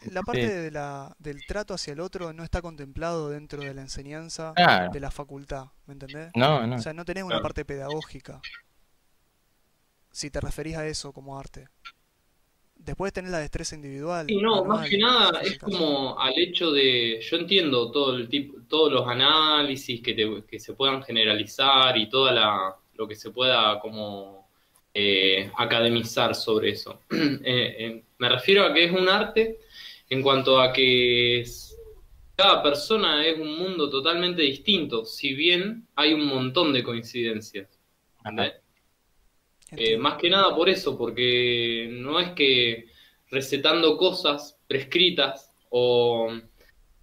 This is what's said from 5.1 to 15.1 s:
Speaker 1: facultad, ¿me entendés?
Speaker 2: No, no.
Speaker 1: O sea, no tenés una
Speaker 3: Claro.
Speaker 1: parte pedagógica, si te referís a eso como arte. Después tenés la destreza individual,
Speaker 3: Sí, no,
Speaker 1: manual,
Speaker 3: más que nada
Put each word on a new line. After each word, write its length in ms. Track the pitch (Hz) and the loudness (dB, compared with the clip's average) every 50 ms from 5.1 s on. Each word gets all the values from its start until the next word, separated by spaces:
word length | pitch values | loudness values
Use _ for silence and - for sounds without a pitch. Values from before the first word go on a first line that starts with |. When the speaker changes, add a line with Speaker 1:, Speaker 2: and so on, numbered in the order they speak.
Speaker 1:
facultad, 560 | - - 147 - 143 139 139 - 143 135 131 135 _ _ _ | -10 -12 -14 -14 -14 -18 -14 -12 -12 -12 -14 -16 _ _ _
¿me 80 | - 143 | -20 -20
entendés? 400 | 139 135 131 139 151 160 170 170 | -20 -18 -16 -16 -16 -14 -6 0
Speaker 2:
No, 320 | - - 151 156 135 113 | 2 4 4 4 2 0
no. 100 | 117 127 | -2 -4
Speaker 1:
O 20 | 120 | -4
sea, 160 | 113 160 156 | -6 -8 -10
no 100 | 165 175 | -12 -10
tenés 200 | 175 175 190 190 | -10 -8 -8 -6
una 160 | 180 - - | -4 -4 -4
Speaker 3:
Claro. 0 | |
Speaker 1:
parte 240 | - 151 - 156 147 | -4 -4 -8 -8 -10
pedagógica, 840 | - 143 139 135 139 151 156 151 - - 135 - - - 131 - - - - _ _ _ _ _ _ _ _ _ _ _ _ _ _ _ _ _ _ _ _ _ _ _ _ _ _ _ _ _ _ | -8 -10 -10 -8 -8 -8 -10 -10 -12 -18 -20 -18 -20 -20 -18 -18 -20 -20 -20 _ _ _ _ _ _ _ _ _ _ _ _ _ _ _ _ _ _ _ _ _ _ _ _ _ _ _ _ _ _
si 200 | - - - 143 - | -14 -12 -12 -8 -8
te 80 | 143 | -8
referís 360 | 139 139 - - 147 160 160 | -6 -6 -6 -8 -8 -8 -8
a 100 | 165 156 156 | -6 -6 -6
eso 240 | 151 - - 143 - | -6 -8 -10 -12 -14
como 260 | 139 135 139 135 139 | -16 -16 -14 -14 -14
arte. 300 | 135 - - 143 131 135 _ _ - - - _ _ _ _ _ _ _ _ _ _ _ _ _ _ _ _ | -14 -16 -18 -20 -20 -20 _ _ -20 -20 -20 _ _ _ _ _ _ _ _ _ _ _ _ _ _ _ _
Después 360 | _ 165 151 143 - 185 196 - | _ -12 -12 -8 -6 -6 -6 -4
tenés 200 | 190 180 185 180 | -6 -8 -4 -4
la 80 | 160 | -4
destreza 340 | 151 - - - 165 - 165 | -4 -4 -6 -8 -8 -8 -12
individual, 540 | 156 147 139 135 139 147 165 175 170 156 147 | -12 -14 -14 -12 -8 -6 -6 -4 -4 -2 -2
Speaker 3:
Sí, 120 | 214 196 | 0 0
no, 240 | 202 226 220 196 185 | 2 2 2 2 2
Speaker 1:
manual, 0 | |
Speaker 3:
más 240 | 190 214 214 - - | 2 0 0 0 0
que 100 | 196 196 | 0 2
nada 400 | 220 247 | 4 4